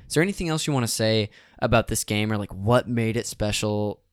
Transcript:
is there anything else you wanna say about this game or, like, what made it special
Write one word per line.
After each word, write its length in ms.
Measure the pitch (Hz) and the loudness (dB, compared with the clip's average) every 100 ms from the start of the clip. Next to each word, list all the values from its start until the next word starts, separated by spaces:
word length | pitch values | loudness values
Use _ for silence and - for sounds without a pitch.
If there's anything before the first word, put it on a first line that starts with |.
| - | -4
is 60 | 156 | 0
there 80 | |
anything 260 | 185 196 175 | 0 0 -2
else 180 | 156 - | -2 0
you 60 | |
wanna 140 | 139 113 | 0 0
say 420 | - 110 110 101 - - - | 0 2 2 0 -6 -20 -6
about 280 | 117 113 - | 2 2 2
this 160 | 110 | -4
game 280 | - 107 107 | -2 0 0
or, 60 | 107 | -2
like, 160 | 101 | -4
what 360 | 95 101 123 - | -4 4 4 4
made 260 | 120 113 113 | 0 0 -2
it 120 | - | -4
special 760 | - 104 107 107 104 104 - _ | -4 -2 -2 -2 0 -2 -6 _